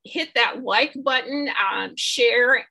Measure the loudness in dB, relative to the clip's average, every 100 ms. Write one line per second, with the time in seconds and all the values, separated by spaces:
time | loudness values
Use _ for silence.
0 | -10 -6 -2 0 0 0 -2 0 0 -2
1 | -2 -2 -2 -6 -4 -2 -2 -2 -6 -6
2 | -4 2 2 4 4 2 0